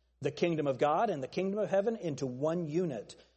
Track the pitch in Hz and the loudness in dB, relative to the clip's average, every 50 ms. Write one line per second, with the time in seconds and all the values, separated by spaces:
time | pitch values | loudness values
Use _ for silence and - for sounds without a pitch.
0 | _ _ _ - 135 147 139 - 175 175 165 156 147 143 131 113 147 147 151 170 | _ _ _ -6 -4 -4 -2 0 0 2 2 2 2 0 2 4 4 4 4 4
1 | - 208 180 143 127 - - 180 185 190 202 214 202 - 196 196 202 233 226 220 | 2 0 0 -2 -6 -6 -4 -2 -2 0 0 -2 0 2 2 2 2 2 0 -2
2 | 175 170 143 135 139 127 123 127 143 156 175 180 175 147 147 175 185 165 127 107 | -2 -4 -4 -2 -4 -4 -2 -2 0 0 0 0 -2 -2 0 0 0 0 -2 -6
3 | - - - - - _ _ | -8 -12 -16 -20 -20 _ _